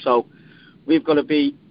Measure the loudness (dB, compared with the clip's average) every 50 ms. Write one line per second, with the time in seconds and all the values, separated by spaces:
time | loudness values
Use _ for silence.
0 | -2 0 0 0 -2 -4 -12 -20 -20 -20 -20 -20 -20 -20 -20 _ _ -2 -2 0
1 | 0 0 0 0 0 0 -2 -2 -2 -2 -4 -10 _ _